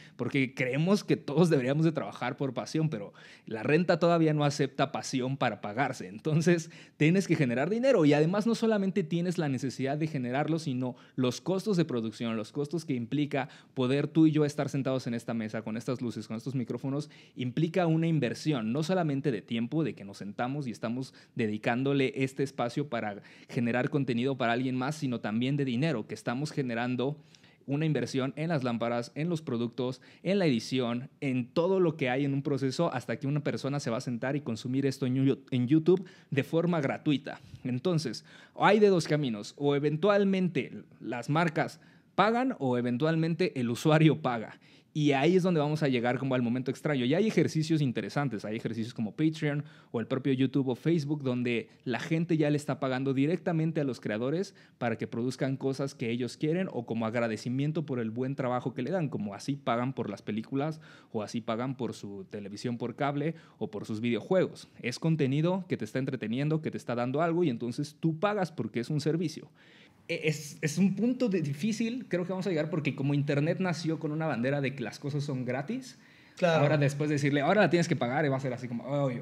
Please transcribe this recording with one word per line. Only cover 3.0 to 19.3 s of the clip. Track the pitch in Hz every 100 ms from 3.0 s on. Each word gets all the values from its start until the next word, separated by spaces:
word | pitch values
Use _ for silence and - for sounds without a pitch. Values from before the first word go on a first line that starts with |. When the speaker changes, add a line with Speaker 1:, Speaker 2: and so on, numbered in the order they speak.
| 95 - - - -
Speaker 1:
la | 110
renta | 110 156 185 170
todavía | 170 170 156
no | 151 147
acepta | 143 135 - 139
pasión | 113 - 131 127 135
para | 123 104
pagarse. | 104 107 143 - 90
Entonces | 101 160 156 165 175 - - - -
tienes | 151 190 175
que | 156
generar | 127 120 156
dinero | 226 269 220 151
y |
además | 147 160 202 226
no | 226
solamente | 226 208 196 202
tienes | 156 170 180 165
la | 143
necesidad | 123 131 120 131 151
de | 160
generarlo, | 143 120 131 156 -
sino | 151 127 127 123 - -
los | 127 -
costos | - 190 214 175
de |
producción, | 147 123 110 - 117 113
los | 107
costos | 143 143 170 151
que |
implica | 127 110 143 147 139 127 - -
poder | - 127 143 147
tú | 160 160
y |
yo | 151 147
estar | 151 147
sentados | 143 131 131 127
en |
esta | 117 -
mesa | 117 107 113
con | 107 110
estas | 139 123
luces, | 120 110 107
con | 113
estos | 135 127
micrófonos, | 113 120 135 139 147 - - -
implica | 123 131 165 185 170
una | 160 165
inversión, | 156 120 110 156 135 110
no | 139
solamente | 160 185 160 139
de | 143